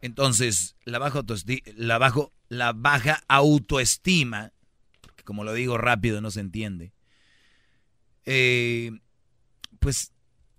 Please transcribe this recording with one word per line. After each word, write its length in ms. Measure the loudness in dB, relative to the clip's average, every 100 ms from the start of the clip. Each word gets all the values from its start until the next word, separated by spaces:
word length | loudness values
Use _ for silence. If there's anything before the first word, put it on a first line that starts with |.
entonces, 720 | -12 0 2 2 0 0 -4 _ -8
la 140 | -4
baja 200 | -4 -4
autoesti-, 440 | -6 -8 -4 -6 -6 -8
la 220 | -2 2
bajo, 360 | 4 2 -2 _ _
la 240 | -4 -2
baja 500 | 0 2 2 2 -2 2
autoestima, 1300 | 4 6 6 4 -2 0 -2 2 2 2 -4 -10 _ _ _ _ _
porque 220 | -20 _
como 200 | -12 -10
lo 100 | -6
digo 240 | -4 -2 0
rápido 440 | 0 2 0 -2
no 100 | -4
se 80 | -6
entiende, 540 | -8 -6 -8 -8 -14 _ _ _ _ _ _ _ _ _ _ _ _ _ -2
eh, 640 | 2 4 2 0 -2 -6 -12 _ _ _ _ _ _ -20 -4
pues 320 | -2 -2 -6 _ _ _ _